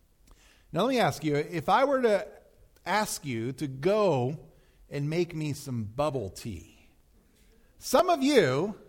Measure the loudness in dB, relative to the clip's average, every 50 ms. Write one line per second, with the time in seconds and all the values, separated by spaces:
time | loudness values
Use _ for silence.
0 | _ _ _ _ _ _ -20 _ _ -20 _ _ _ -8 -2 0 0 2 2 2
1 | 2 2 0 -2 -2 0 0 0 -2 -2 -4 -6 0 2 4 4 4 2 2 2
2 | 2 4 2 2 0 -2 -14 -20 -20 _ _ _ -20 -20 _ -16 -6 -2 0 0
3 | 0 -2 -4 -8 -6 -6 -4 -4 -4 -6 -6 -6 -8 -8 -8 -2 0 2 2 4
4 | 4 2 2 2 0 -2 -4 -6 -12 -18 -20 _ _ _ _ _ -20 -10 -6 -4
5 | -4 -2 -2 -2 -2 -4 -4 -6 -4 -4 -6 -6 -8 -8 -6 -6 -6 -6 -4 -2
6 | -2 -2 -2 -4 -6 -6 -10 -12 -12 -12 -12 -12 -14 -18 -20 -20 -20 -20 _ _
7 | _ _ _ _ _ _ _ _ _ _ _ _ _ _ _ _ -8 2 4 4
8 | 4 4 2 2 2 4 6 6 6 4 2 0 -2 -4 -6 -10 -16